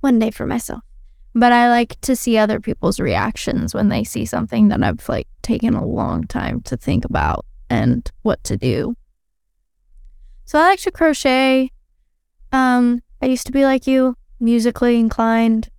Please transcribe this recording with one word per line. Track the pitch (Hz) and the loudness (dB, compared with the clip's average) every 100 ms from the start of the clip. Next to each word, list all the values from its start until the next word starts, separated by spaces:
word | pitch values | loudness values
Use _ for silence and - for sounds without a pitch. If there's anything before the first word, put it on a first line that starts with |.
One | 277 240 | 4 2
day | 226 | 2
for | 214 - | -4 -6
myself. | 233 - - - - - - - | -6 -6 -12 -14 -20 -20 -20 -6
But | 233 240 | 2 4
I | 240 240 | 4 4
like | 240 233 - | 2 0 -6
to | - 254 | -4 -2
see | - 220 | 0 2
other | 214 214 | 2 0
people's | 214 - - - | -6 -4 -4 -2
reactions | - 92 101 - - - - | -2 -2 -2 -6 -4 -4 -4
when | 208 202 | 0 0
they | 208 | 0
see | 220 233 226 | -4 -6 -6
something | - 220 - 208 | -6 -4 2 2
that | 214 | 4
I've, | - - - | -2 -4 -6
like, | - - - | -6 -6 -14
taken | - 233 233 | -6 -2 0
a | 220 - | -2 -4
long | - - - - | -4 -4 -4 -6
time | - - - | -6 -6 -6
to | - - | -8 -8
think | - 151 | -2 -2
about | - - 76 - - - - | -2 -2 -2 -2 -8 -20 -4
and | - - 240 - - | -2 0 0 -4 -6
what | 220 - - | -4 -4 -4
to | 104 | -4
do. | 123 113 - 233 _ _ _ _ _ _ _ _ _ - - - - - - | -2 -2 -4 -8 _ _ _ _ _ _ _ _ _ -20 -20 -20 -20 -20 -4
So | 294 | 2
I | 339 | 2
like | 381 | 2
to | - | -2
crochet. | - 320 294 277 262 262 262 262 - _ _ _ _ _ _ - | 0 0 2 2 2 4 2 0 -6 _ _ _ _ _ _ -4
Um, | 269 254 247 240 240 - - | 2 4 4 2 0 -6 -4
I | 262 | -2
used | 254 - | -2 -2
to | |
be | 262 269 | 2 2
like | 269 254 | 2 2
you, | 262 262 247 _ - | 2 2 -2 _ -4
musically | 226 233 226 240 240 240 | 0 2 0 0 0 2
inclined | 226 - 226 226 226 226 226 | 2 0 0 2 2 0 -2